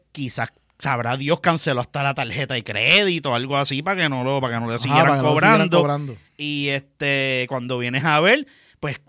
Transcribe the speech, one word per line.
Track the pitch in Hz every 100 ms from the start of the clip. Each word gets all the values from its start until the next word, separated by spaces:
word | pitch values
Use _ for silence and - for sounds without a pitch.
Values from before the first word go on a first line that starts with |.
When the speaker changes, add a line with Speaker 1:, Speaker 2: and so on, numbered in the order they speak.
| _
Speaker 1:
quizás, | - 127 - 117 - _ _
sabrá | 147 123 117 131
Dios, | 139 170
canceló | 170 165 160 123
hasta | 117 147
la | 139
tarjeta | 135 120 104 135 127
de | 101
crédito | 101 123 185 202 170 139
o | 120
algo | 131 139
así | 139 135
para | 170 185
que | 160
no | 131 127
lo, | 139
para | 131 117
que |
no | 117
le | 117
Speaker 2:
Ajá, |
Speaker 1:
siguieran | 127 147 165
Speaker 2:
para | 139
que |
no | 151
lo | -
siguieran | 190 220 190
Speaker 1:
cobrando. | 170
Speaker 2:
cobrando. | 143 143 143 107 _ -
Speaker 1:
Y, | 147 147 143
este, | 139 139 - 143 139 135 127 123
cuando | 131 123 127
vienes | 123 131
a | 160 151
ver, | 180 269 285 _ _ _
pues, | 151 127